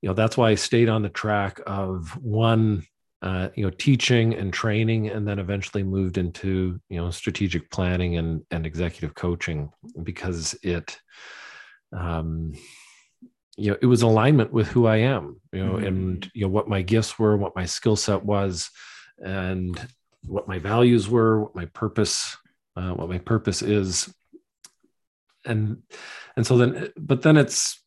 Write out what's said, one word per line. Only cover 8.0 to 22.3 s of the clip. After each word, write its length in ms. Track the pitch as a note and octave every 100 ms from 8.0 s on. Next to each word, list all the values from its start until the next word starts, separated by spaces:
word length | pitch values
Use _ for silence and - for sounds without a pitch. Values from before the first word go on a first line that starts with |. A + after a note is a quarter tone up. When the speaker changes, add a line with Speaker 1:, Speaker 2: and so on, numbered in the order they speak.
| F2+ E2+
Speaker 1:
and, 260 | E2 D#2+ -
and 140 | E2+ D#2+
executive 500 | E2 F2 - E2 -
coaching 560 | F2+ F2 - D#2 D2 _ - -
because 520 | E2+ F2 F#2+ E2+ D#2 -
it, 360 | F#2 E2+ D#2 - _ - - - - - - _ _
um, 600 | - F2 E2 D#2+ D#2+ E2 D2+ - - - _ _ _ - _ _ -
you 160 | G2+
know, 60 | G2+
it 60 | B2+
was 160 | A#2+
alignment 500 | A#2 A2 A#2+ D3 A2
with 140 | A#2 G#2
who 180 | - A#2
I 120 | A2
am, 440 | A#2+ C3 D#2 - _
you 140 | F#2 F#2+
know, 80 |
Speaker 2:
Mm-hmm. 120 | F#2+ G#2
Speaker 1:
and, 440 | F#2+ F#2 F2+ - -
you 80 |
know, 60 | G2
what 200 | G2 G#2+
my 140 | G2
gifts 340 | F2+ A2 G#2+ -
were, 180 | A2 G#2
what 200 | G2 -
my 100 | F2
skill 300 | - - G#2+
set 280 | - G2
was, 460 | G#2 G2+ G2 F2 - - - - - _
and 560 | F#2+ F#2+ F#2 F#2+ F2+ - - _ _ _ -
what 200 | G2 -
my 120 | F#2+
values 500 | E2+ A2+ B2 A#2+ G2
were, 320 | A#2+ A2+ A2
what 140 | G#2+ -
my 100 | E2+
purpose, 720 | - A2 - G#2 - -